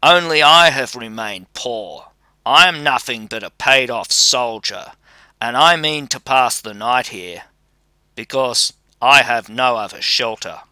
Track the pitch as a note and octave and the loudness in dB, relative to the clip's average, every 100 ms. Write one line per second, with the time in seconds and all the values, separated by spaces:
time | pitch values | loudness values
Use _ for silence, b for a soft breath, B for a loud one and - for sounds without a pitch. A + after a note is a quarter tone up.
0 | C#3+ F3 E3+ D#3 D3+ E3 E3+ C3+ B2+ B2 | 6 4 4 2 6 6 6 2 -6 -8
1 | A2+ A2 G#2+ G2 F#2 - - A#2 G2 D2+ | -12 -10 -10 -10 -14 -12 -8 -8 -10 -14
2 | - _ _ _ - C#3 F3+ E3 D3 B2+ | -20 _ _ _ 0 4 4 2 -2 -4
3 | - A#2+ A2 A2+ G2 _ - C3+ B2+ A#2+ | -4 -10 -8 -12 -12 _ 2 2 2 -4
4 | F2+ - - B2+ A#2+ A2+ - G2 - - | -4 0 2 0 -2 -6 -8 -10 -16 -20
5 | b b b b A#2+ A#2+ D#3 E3+ D#3 D3+ | b b b b -4 2 4 4 0 -4
6 | C#3+ D#3 - C3+ B2 - A2+ G#2 A2 B2 | -6 -10 0 2 2 0 -10 -8 -2 -2
7 | B2 A2 F2+ F2 - _ _ _ _ _ | -2 -10 -14 -16 -18 _ _ _ _ _
8 | _ - A2+ C3+ C3 A#2 - - _ _ | _ -16 -8 -2 -2 0 -2 -4 _ _
9 | B2 C#3 A#2 A#2+ G#2 A2 B2+ A#2+ G2+ - | 6 6 6 0 -4 -2 0 0 -4 -8
10 | - - A#2+ A2 - D#2 - | -4 -2 -4 -6 -12 -14 -20